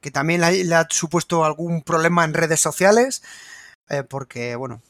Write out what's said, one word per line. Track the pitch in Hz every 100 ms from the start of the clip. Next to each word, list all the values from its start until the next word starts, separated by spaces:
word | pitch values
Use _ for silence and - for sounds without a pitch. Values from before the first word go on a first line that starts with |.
que | 143
también | 139 151 175
le | 165
ha, |
le | 190 180 165
ha | 165
supuesto | - 165 170 - 170 156
algún | 151 170 165
problema | - 170 165 175 160
en |
redes | 156 165 156
sociales, | 160 - 185 220 254 - - - - - - _ _
eh, | 143
porque, | 135 135 131 120 120 120
bueno, | 131 117